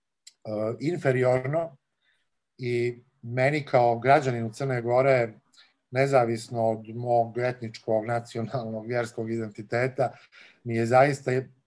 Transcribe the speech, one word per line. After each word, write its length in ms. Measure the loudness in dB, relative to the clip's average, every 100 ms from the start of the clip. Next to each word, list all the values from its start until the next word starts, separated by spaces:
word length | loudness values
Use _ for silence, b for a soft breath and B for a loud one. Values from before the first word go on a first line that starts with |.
| _ _ _ _ -8 -4 -4 -4
inferiorno 1000 | -4 -2 0 2 2 2 0 -4 -6 -10 _ _ _ _ _ _ _ -10
i 460 | -4 -2 -2 -6 -14 _
meni 440 | -8 0 0 0 2
kao 340 | 4 4 4
građaninu 540 | 4 4 4 -2 -4
Crne 280 | -6 -4 -4
Gore, 520 | 0 2 4 4 2 -4 _ b b _ _
nezavisno 800 | -2 2 4 2 0 -4 -2 0
od 260 | -2 -6 -8
mog 420 | 0 0 0 -2
etničkog, 680 | -4 -4 -10 -10 -2 -2 0
nacionalnog, 840 | -4 -6 -8 -6 -6 -8 -8 -6
vjerskog 440 | -4 -4 -6 -6
identiteta, 800 | -6 -6 -10 -6 -2 -2 -2 -4 B B B B B
mi 120 | -6 -2
je 100 | 4
zaista 460 | 6 6 2 -2 -2 -4 _